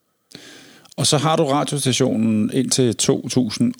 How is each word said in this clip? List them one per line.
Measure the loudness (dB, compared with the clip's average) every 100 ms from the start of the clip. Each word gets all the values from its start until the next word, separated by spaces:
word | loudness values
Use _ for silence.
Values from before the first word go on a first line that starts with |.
| _ _ _ -20 -20 -20 -20 -20 -14 -4
Og | 0
så | 2
har | 2 0
du |
radiostationen | 2 0 -2 -2 -2 0 0 2 0 0 0
indtil | -2 0 2 0 2
to | 0 0 0
tusind | -2 0 0 -2 -2